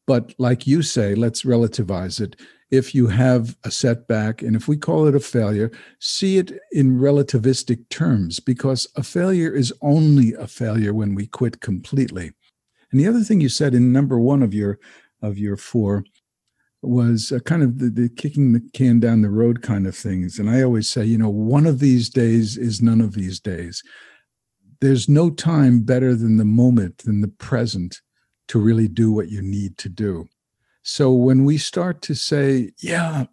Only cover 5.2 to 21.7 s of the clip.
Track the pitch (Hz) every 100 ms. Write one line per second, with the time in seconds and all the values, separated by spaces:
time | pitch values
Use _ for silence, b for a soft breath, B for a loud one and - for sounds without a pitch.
5.2 | - 120 104 104 113 B B B - -
6.2 | 190 190 180 - - - 135 127 139 143
7.2 | 139 127 120 127 - 120 - - 165 113
8.2 | 85 82 - 120 135 127 - - 127 170
9.2 | 185 180 160 143 120 - 147 151 156 143
10.2 | 113 110 104 - 113 110 104 110 104 98
11.2 | 104 - 120 - - 92 - 139 127 87
12.2 | 82 - _ _ _ _ _ 131 180 240
13.2 | 208 208 139 - 147 123 123 131 139 123
14.2 | 120 143 117 101 101 104 b b b _
15.2 | 107 98 104 98 - 120 101 101 - _
16.2 | _ _ _ _ _ _ 113 123 117 117
17.2 | 110 127 - 165 135 131 123 110 120 117
18.2 | 147 147 135 117 - - 131 117 117 113
19.2 | 104 107 117 117 - 101 95 - 104 92
20.2 | 90 - 104 127 127 113 107 123 110 113
21.2 | 110 104 110 143 160